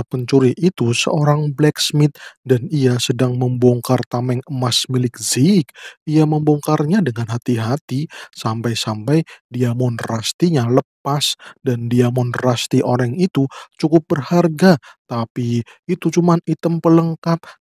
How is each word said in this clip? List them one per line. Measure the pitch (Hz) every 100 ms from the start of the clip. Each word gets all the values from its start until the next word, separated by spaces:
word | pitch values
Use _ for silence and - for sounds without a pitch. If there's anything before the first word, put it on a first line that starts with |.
| 117
pencuri | 127 123 139 131 -
itu | 185 - 117 120
seorang | - 160 147 147 147
blacksmith | 135 151 - - 147 147 - - -
dan | 123 123 -
ia | 151 127 123
sedang | - 120 127 123
membongkar | 123 123 123 123 - 123 -
tameng | 123 127 123 -
emas | 131 127 - -
milik | 127 123 -
Zik. | 107 123 151 202 123 - - - -
Ia | 156
membongkarnya | 151 151 151 147 151 151 147 214
dengan | 147 113 110 117
hati-hati, | - 120 113 139 - 127 160 - -
sampai-sampai | - 110 113 117 110 - 107 110 156 160 - _
diamond | 123 123 120 123 117 -
rustinya | 113 - - 180 151 117
lepas, | 131 - _ 139 143 - - - -
dan | 131 120 117
diamond | 123 123 127 123 120
rusty | 127 117 - 127
orang | 123 123 123 123
itu | 185 139 135 - - _
cukup | 156 165 -
berharga, | 165 - 175 175 151 190 151 - _
tapi | _ 120 113 - 120 120 - - -
itu | 180 170
cuman | 175 175 170 -
item | 160 165 165
pelengkap. | 165 165 165 160 170 170 - -